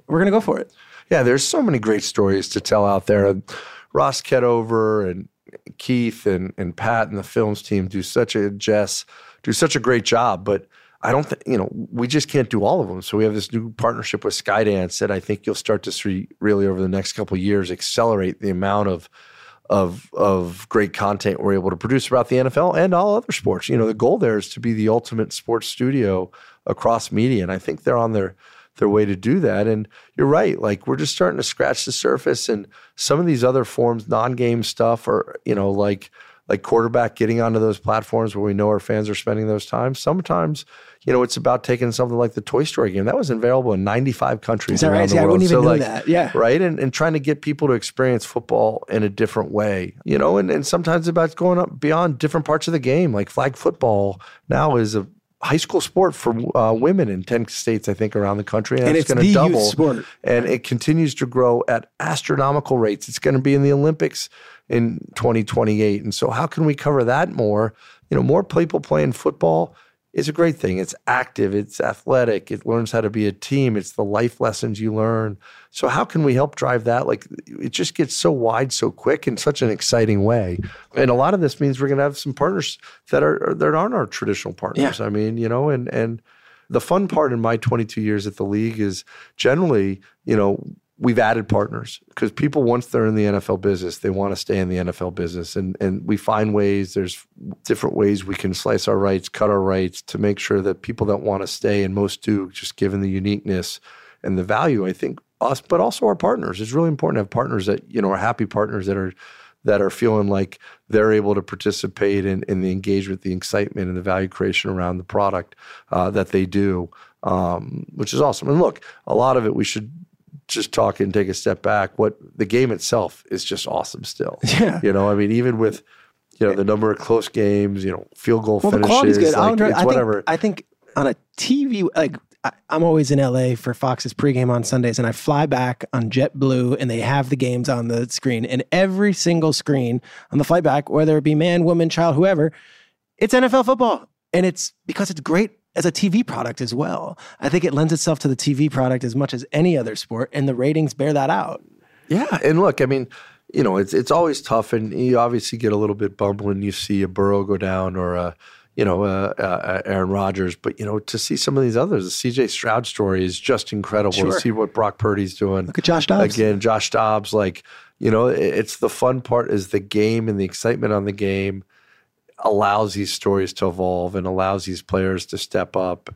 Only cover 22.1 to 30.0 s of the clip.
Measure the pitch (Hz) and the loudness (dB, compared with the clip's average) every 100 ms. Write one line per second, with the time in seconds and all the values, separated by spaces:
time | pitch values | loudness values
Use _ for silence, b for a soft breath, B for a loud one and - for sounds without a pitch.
22.1 | 127 120 127 131 147 180 160 185 175 202 | 0 2 2 2 2 2 2 2 2 2
23.1 | 208 - - - 92 - 127 110 107 117 | 0 -2 -4 -2 -2 0 0 0 2 2
24.1 | 214 139 107 - - 117 110 107 113 - | 2 2 0 -4 -6 -4 0 2 2 0
25.1 | 113 107 - - 117 - - 127 135 104 | -4 -4 -6 -4 -4 -4 -4 -2 0 0
26.1 | 95 90 B B B - 98 113 117 - | 0 -4 B B B -8 -2 0 0 -2
27.1 | 101 120 123 87 95 - 156 - 123 117 | -2 0 0 -2 -4 -6 -4 0 0 2
28.1 | 110 95 - b b b - 110 104 104 | 0 -4 -6 b b b -2 2 4 2
29.1 | 95 110 180 143 98 107 110 107 b | 0 0 2 2 2 0 0 -4 b